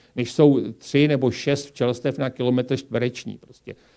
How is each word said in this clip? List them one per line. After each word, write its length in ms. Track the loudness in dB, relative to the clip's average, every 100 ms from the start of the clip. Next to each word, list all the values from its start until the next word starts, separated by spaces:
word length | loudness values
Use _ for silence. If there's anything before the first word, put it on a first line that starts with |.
| _ -8
než 160 | -4
jsou 400 | 4 6 6 0
tři 360 | -10 -2 2 2
nebo 220 | 2 0
šest 360 | -2 -2 -2 -4
včelstev 520 | -4 -2 -2 -4 -4
na 120 | -6
kilometr 460 | -2 0 0 0 -4
čtvereční 640 | -4 -4 -4 -6 -12 -14
prostě. 360 | -18 -20 -20 -20 _